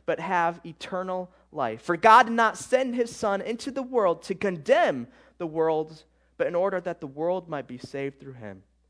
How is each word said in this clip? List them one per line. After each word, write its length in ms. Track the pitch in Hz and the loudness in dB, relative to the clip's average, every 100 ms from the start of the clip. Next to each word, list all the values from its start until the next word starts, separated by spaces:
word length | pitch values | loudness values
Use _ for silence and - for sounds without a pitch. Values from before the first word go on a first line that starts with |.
| - | -6
but 120 | 160 | -4
have 400 | 170 180 170 170 | -2 0 0 -4
eternal 680 | 165 - - 185 185 185 180 _ _ | -14 -14 -8 -6 -4 -6 -8 _ _
life. 300 | 151 120 113 | -4 -4 -4
For 120 | - | -4
God 280 | 170 220 226 | 4 10 10
did 100 | 233 | 8
not 240 | 233 220 - | 4 2 0
send 380 | - 254 262 | 0 0 0
his 200 | 240 233 | -2 -4
Son 280 | - 214 196 | -2 -2 -2
into 280 | 196 233 277 | -4 -8 -8
the 120 | 269 | -8
world 400 | 254 247 185 165 | -2 0 2 0
to 120 | - | -6
condemn 720 | 185 202 175 143 302 285 135 117 - - _ | -4 -4 -4 2 4 4 0 -8 -16 -20 _
the 100 | 170 | -6
world, 580 | 160 160 156 156 156 _ _ _ - | 0 0 0 -4 -12 _ _ _ -4
but 80 | 151 | -2
in 80 | |
order 260 | 175 190 185 | 0 0 -2
that 180 | 175 170 | -6 -8
the 80 | 143 | -12
world 440 | 139 170 185 170 | -4 -2 -2 -4
might 160 | 147 123 | -10 -8
be 100 | 123 | -14
saved 420 | - 139 139 - | -10 -8 -8 -10
through 140 | 139 | -18
him. 300 | 123 107 98 _ _ | -14 -14 -16 _ _